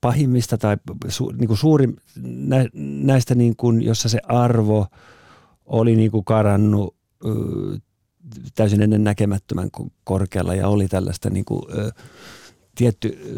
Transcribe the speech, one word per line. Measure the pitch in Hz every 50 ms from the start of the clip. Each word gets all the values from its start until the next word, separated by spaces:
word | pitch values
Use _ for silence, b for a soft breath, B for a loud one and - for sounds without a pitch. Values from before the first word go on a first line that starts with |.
pahimmista | - 123 123 139 147 131 123 123 117 - - 107
tai | - 107 104 - _ - 85 78 - -
su-, | - - 123 - - 123
niin | 120 107
kuin | 113 98
suurin-, | - 156 156 147 135 120 - - _ _ _ - 127
nä-, | 123 120 127 135 143 135 131 127 - _ - 147 139 143 143 143
näistä | 135 135 131 120 - 131
niin | 120 120 117 113
kuin, | - - 123 113 113
jossa | - 110 113 - - 117
se | 110 117 - -
arvo | 117 123 120 123 117 113 107 107 107 107 101 - B B B B B B B B B B B B B B _
oli | - - 113 113 117 113
niin | 113 110 110
kuin | 104 110 95
karannut, | - 113 110 107 104 101 101 107 107 104 104 101 90 _ _ _ _ _ _ -
ö, | 117 107 110 107 - - - - 50 50 107 _ _ _ _ _ _ _ _ _ 156 110 - - 135 -
täysin | - 110 104 104 101
ennen | 107 107 107 104 107
näkemättömän | 104 101 - 107 98 101 98 _ _ - 90 92 - - -
ko-, | - 87 _ _ _
korkealla | - 95 95 98 95 - 95 87 90 92
ja | 95 95 98
oli | 104 104 98 95
tällaista | - 92 92 92 87 85 - 101
niin | 95 95 98
kuin, | - - - - - 82 -
ö, | 104 110 113 B B B B B B B B B B B B B B B _
tietty, | - 123 120 104 _ - 110 - - - 120 117